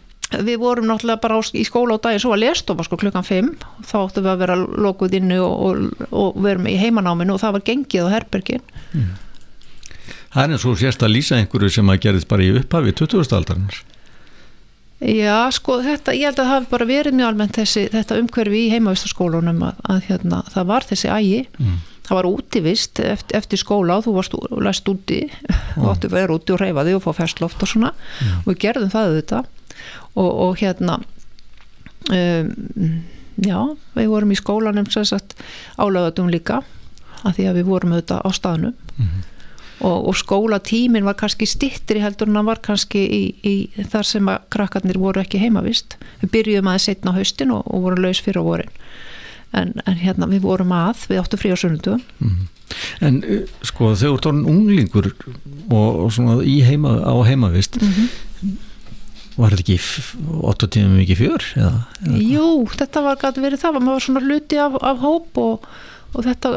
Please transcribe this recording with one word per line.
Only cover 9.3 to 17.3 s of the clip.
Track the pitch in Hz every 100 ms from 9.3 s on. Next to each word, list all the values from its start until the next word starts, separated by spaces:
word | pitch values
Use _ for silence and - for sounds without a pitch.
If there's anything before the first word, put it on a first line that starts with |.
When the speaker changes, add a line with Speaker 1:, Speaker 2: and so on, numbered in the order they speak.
| - - - - - - - - - -
Speaker 2:
Það | 131
er | 143 139
eins |
og | 123
þú | 110
sért | 131 -
að | 113
lýsa | 113 147 127
einhverju | 101 95 98
sem | 98 98
að | 95
gerðist | 107 95 -
bara | 101
í | 92
upphafi | 110 139 170 139 -
tuttugustu | 156 202 143 98
aldarinnar. | 80 87 98 - - - - - - - - - - - - -
Speaker 1:
Já, | 254 220 208 214 254
sko, | - - 254
þetta, | 254 294 - 254
ég | 294
held | 277
að | 254
það |
hafi | 269 247
bara | 240 233
verið | 277 294
mjög | 254
almennt | 233